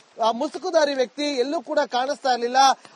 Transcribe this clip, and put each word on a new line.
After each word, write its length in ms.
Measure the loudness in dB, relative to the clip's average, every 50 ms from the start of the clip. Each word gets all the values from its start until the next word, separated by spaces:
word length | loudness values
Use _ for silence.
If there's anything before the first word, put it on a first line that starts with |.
| _ _ _ -2 0
ಆ 80 | 0
ಮುಸುಕುದಾರಿ 640 | 0 0 -4 -6 -6 -6 -8 0 2 2 2 2 0
ವ್ಯಕ್ತಿ 300 | -2 -2 -4 -2 -6 -4
ಎಲ್ಲೂ 380 | -4 0 -2 -2 -2 -2 -6
ಕೂಡ 180 | -6 -2 -2 -2
ಕಾಣಿಸ್ತಾ 500 | -2 0 -2 -2 -2 -2 -4 -4 -2 -2
ಇರ್ಲಿಲ್ಲ. 280 | 0 0 -2 0 2 4 4 4 4 2 -4 -20 -10